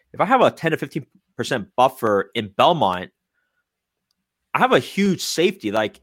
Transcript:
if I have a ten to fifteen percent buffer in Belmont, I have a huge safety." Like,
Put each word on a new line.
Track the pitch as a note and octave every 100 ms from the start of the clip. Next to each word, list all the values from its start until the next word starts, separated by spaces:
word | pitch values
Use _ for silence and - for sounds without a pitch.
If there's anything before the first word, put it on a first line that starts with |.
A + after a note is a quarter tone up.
| _
if | -
I | F3
have | B3+
a | D3
ten | - D#3+
to | D3+
fifteen | C#3+ D#3+ - _ _ -
percent | A2+ C3 G2 -
buffer | B2+ - A2 G2+ - A#2
in | G#2 -
Belmont, | C3+ E3+ G2+ F2+ F2+ _ _ _ _ _ _ _ _ _ _ _ _ _ _
I | C3+
have | B3+
a | G3+
huge | - - G3+ E3+
safety." | - - F3+ F#3+ G#2
Like, | G#2+ G#2+ -